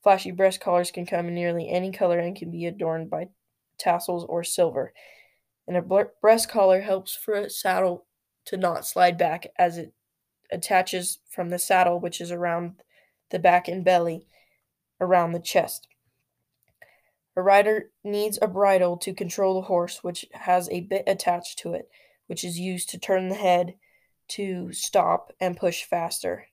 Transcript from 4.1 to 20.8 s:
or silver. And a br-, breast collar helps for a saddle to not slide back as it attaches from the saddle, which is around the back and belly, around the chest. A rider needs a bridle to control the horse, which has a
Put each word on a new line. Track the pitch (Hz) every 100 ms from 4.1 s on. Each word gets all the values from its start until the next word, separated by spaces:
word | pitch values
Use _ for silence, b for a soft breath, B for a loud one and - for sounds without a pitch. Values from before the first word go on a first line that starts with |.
| 175 170
or | 170
silver. | 170 - 170 143 - _ b b b b b _ -
And | 180
a |
br-, | 170 190 - _
breast | 208 226 226
collar | 226 190 185
helps | 202 190 190 -
for | -
a | 202 208
saddle | - 196 185 190 175 _ _ _ _
to | - 190
not | 185 165 -
slide | - 180 175
back | 175 165 - -
as | 180 165
it | 165 _ _ _ _ _ _
attaches | 175 - 190 185 185 180 - _
from | - 175
the | 175
saddle, | - 185 175 175
which | 175 170
is | 170
around | 175 175 170 175 180 _ _ _ _ _
the | 185
back | 180 180 180
and | 180
belly, | 180 180 170 160 _ _ _ _ _ _ _ _
around | 180 180 170
the | 170
chest. | 170 180 165 - _ _ _ _ _ _ _ _ _ _ b b b b _ -
A |
rider | 185 202 208 214 - _
needs | 208 208 214 208
a | 208
bridle | 185 202 190 180 175
to | -
control | 185 180 190 196
the | 190 185
horse, | 180 175 -
which | 180 175 -
has | - - 180 180
a | 180